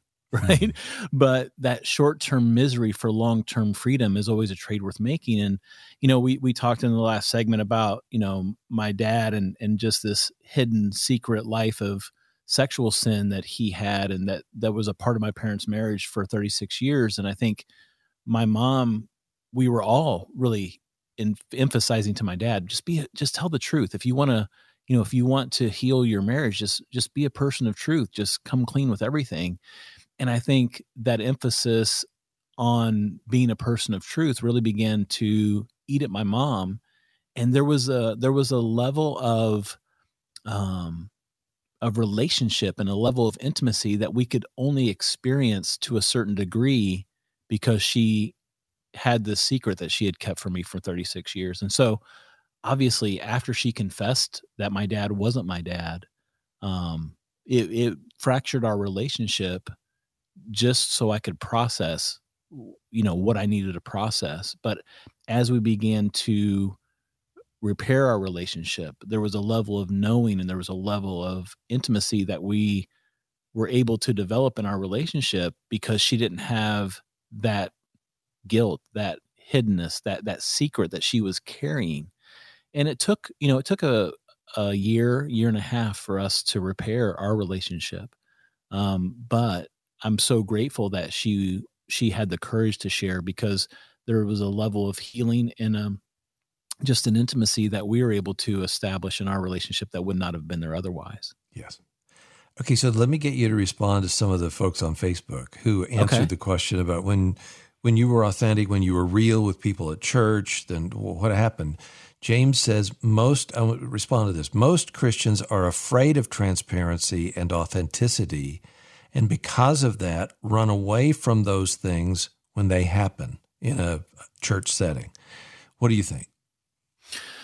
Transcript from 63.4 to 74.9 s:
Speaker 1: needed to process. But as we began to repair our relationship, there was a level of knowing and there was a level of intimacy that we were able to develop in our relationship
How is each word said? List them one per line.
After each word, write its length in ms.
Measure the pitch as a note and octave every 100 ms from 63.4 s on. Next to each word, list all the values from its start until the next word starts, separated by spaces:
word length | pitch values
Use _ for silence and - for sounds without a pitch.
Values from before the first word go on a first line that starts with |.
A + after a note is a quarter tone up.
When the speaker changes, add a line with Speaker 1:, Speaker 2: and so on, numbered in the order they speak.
Speaker 1:
needed 300 | G2+ G2+ F#2+
to 60 | F2
process. 720 | - G2+ A2 - - D#2 - -
But 160 | A#2 G#2+ - - - _ -
as 240 | A#2 A#2+
we 80 | B2
began 480 | A2 G#2+ A2 G#2+ G#2
to 680 | - - G#2 G#2 G2 G2 G2 _ _ _ _ _ - - _
repair 440 | G#2 G2+ - C3+ C3+
our 140 | A2
relationship, 760 | F#2+ F2 F2 E2 E2 - D#2 -
there 180 | G2 A2
was 140 | G#2
a 60 | G2+
level 400 | G2+ A2+ G#2 G2+
of 100 | F#2
knowing 500 | G2 G#2 A#2 A#2 G2
and 80 | F#2
there 100 | F#2
was 100 | F2
a 60 |
level 500 | F#2+ G2 G#2 G2 F#2
of 300 | F2+ F#2 F#2 - -
intimacy 560 | B2 - G#2+ - G#2+
that 180 | G2 E2+
we 460 | G2 G#2 G#2 G2+ - _ _ _ _ _ _
were 140 | A2+ A2
able 300 | B2 A#2 A2
to 140 | -
develop 460 | G#2 F#2+ A2+ C3 -
in 80 | G#2
our 120 | G2
relationship 760 | F#2+